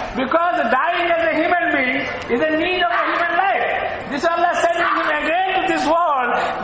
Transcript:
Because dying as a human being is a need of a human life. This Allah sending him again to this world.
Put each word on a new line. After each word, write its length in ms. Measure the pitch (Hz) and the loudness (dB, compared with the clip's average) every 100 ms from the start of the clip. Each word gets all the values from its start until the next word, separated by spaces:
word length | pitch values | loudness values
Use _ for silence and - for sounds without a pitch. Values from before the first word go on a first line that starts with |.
| - - | -4 -4
Because 400 | 262 330 349 339 262 | 0 2 2 0 0
dying 360 | 254 285 349 339 | 2 2 0 0
as 100 | 330 330 | 0 2
a 60 | 302 | 0
human 280 | 339 349 339 294 | 2 2 2 0
being 200 | 254 269 262 - - | 0 -2 -4 -6 -2
is 80 | 240 | 0
a 120 | 311 311 | 0 0
need 240 | 339 359 | 0 0
of 80 | 349 | 0
a 140 | 339 | 0
human 280 | 320 339 349 339 | 0 0 0 0
life. 280 | 381 330 - - - - - | 2 0 -2 -2 -4 -6 -6
This 160 | 269 | -2
Allah 320 | 339 339 349 320 | 0 2 2 2
sending 320 | 339 339 339 339 | 0 2 0 0
him 120 | 339 | 0
again 360 | 302 294 339 381 370 | -2 0 0 0 0
to 20 | 359 330 | 0 0
this 80 | |
world. 460 | 269 330 339 254 240 247 - - | 2 2 2 2 0 0 -2 -2